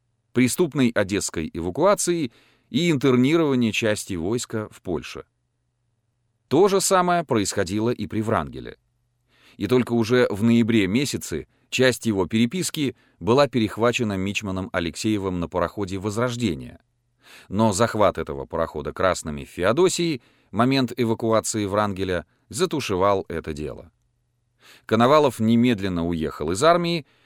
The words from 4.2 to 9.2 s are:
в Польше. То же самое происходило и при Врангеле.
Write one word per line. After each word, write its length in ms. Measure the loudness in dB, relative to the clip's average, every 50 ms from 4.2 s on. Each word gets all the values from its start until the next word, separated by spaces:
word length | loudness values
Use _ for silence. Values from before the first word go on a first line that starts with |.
| -4 -2 -4 -4 -6 -6 -8 -8 -8 -10
в 120 | -12 -12
Польше. 420 | -6 -6 -6 -6 -6 -10 -14 -16 -16 _ _ _ _ _ _ _ _ _ _ _ _ _ _ _ _ _ _ _ _ _ _ _ _ 0
То 180 | 2 4 4
же 140 | 4 4 2
самое 440 | 2 2 2 2 4 2 0 0 0
происходило 640 | 0 0 0 0 0 -2 -2 -2 -2 -2 -2 -2 -2
и 160 | -2 -4 -6 -6
при 140 | -4 -4
Врангеле. 540 | -2 0 0 0 -2 -4 -8 -14 -14 -16 -16 -20 _ _ _ _ _ _ _ _